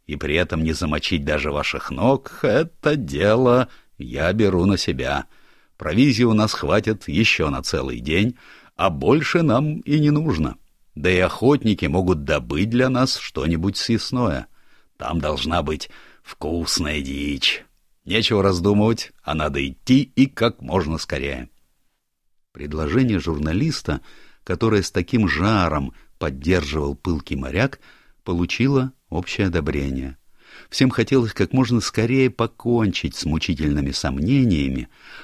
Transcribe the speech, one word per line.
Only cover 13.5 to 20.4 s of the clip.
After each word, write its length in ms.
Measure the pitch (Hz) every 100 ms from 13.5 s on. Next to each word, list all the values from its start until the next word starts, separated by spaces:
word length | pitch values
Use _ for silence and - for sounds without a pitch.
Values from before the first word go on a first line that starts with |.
| 82 92 -
съестное. 680 | - 113 - 127 117 67 - - - _ _ -
Там 220 | 64 82
должна 400 | 73 73 78 85
быть 260 | 73 76 - - - -
вкусная 800 | - - 76 85 80 - 76 76
дичь. 640 | 67 69 71 69 - - - _ _ _
Нечего 380 | - 110 110 107
раздумывать, 680 | 95 90 92 104 107 110 - _
а 120 | -
надо 320 | 78 76 71 69
идти 360 | - - 131
и 240 | 143 - 139
как 340 | -